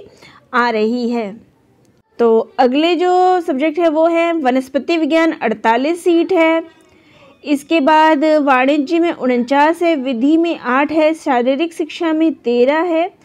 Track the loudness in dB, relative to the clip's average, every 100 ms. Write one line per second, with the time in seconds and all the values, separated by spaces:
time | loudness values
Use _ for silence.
0 | -2 _ -20 -20 _ -2 -2 0 -2 -2
1 | -4 -4 -8 -12 -20 _ _ _ _ _
2 | _ -2 2 2 0 0 0 2 0 0
3 | 2 2 2 0 -2 -2 -2 0 0 2
4 | 0 2 -2 -2 0 -2 -2 -6 -2 -2
5 | 0 0 0 -2 -6 -4 -2 0 -2 -2
6 | 0 0 0 0 2 0 -4 _ _ _
7 | _ _ -20 _ -4 -4 0 0 2 4
8 | 4 2 2 2 2 2 2 0 0 0
9 | 0 -2 -2 -2 0 2 2 2 0 -2
10 | -2 -2 0 2 0 -4 -4 -2 0 0
11 | 0 0 -2 0 0 -2 -4 -6 -10 -6
12 | -4 0 0 -2 -4 0 2 0 -2 -2
13 | -4 _